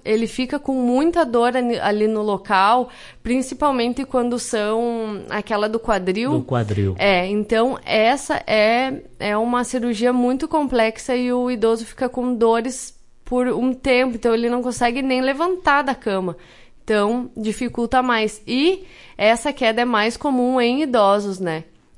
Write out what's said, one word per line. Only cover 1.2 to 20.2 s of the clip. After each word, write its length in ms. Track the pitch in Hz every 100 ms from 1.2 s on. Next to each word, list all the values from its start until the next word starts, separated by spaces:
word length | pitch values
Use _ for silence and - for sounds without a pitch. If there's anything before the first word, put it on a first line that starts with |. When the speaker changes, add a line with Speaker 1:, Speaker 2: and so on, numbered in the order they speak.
Speaker 1:
dor 320 | 294 233 240 254
ani-, 240 | 247 233
ali 300 | - 208 214
no 120 | 214
local, 680 | 214 196 196 196 196 247 254 - - -
principalmente 800 | - 254 262 262 294 262 240 240
quando 340 | 262 254 240 240
são 840 | - 226 208 220 240 233 220 202 -
aquela 400 | 208 - 220 214
do 100 | 226
quadril. 600 | - 202 180 185 247 -
Speaker 2:
Do 40 |
quadril. 500 | 269 123 107 104 98 90
Speaker 1:
É, 260 | 202 185 185
então 540 | 208 208 220 240 - -
essa 580 | 220 220 277 - 294 -
é, 560 | 220 214 233 262 277 - -
é 200 | 202 208
uma 260 | 233 240
cirurgia 480 | 240 254 240 214 247
muito 340 | 247 247 262 320
complexa 680 | 320 277 247 220 226 - 247
e 160 | 247
o 180 | 247 247
idoso 360 | 247 226 226 233
fica 240 | - 247
com 260 | 247 247 240
dores 580 | 226 226 240 247 - - - -
por 240 | - 247 247
um 260 | 190 254
tempo, 440 | 254 269 247 262 233
então 160 | 240
ele 160 | 226 233
não 120 | 240
consegue 400 | 247 240 240 240
nem 200 | 262 254
levantar 640 | 262 277 339 370 - 285
da 120 | 277 262
cama. 400 | - 190 185 165 - - - -
Então, 480 | - 214 202 240 247 -
dificulta 680 | 220 208 247 240 233 254
mais. 380 | 254 226 220 - -
E 380 | 254 311 381 - - - -
essa 360 | 208 233 294
queda 300 | 285 226 226
é 20 | 240
mais 320 | 226 214
comum 420 | 233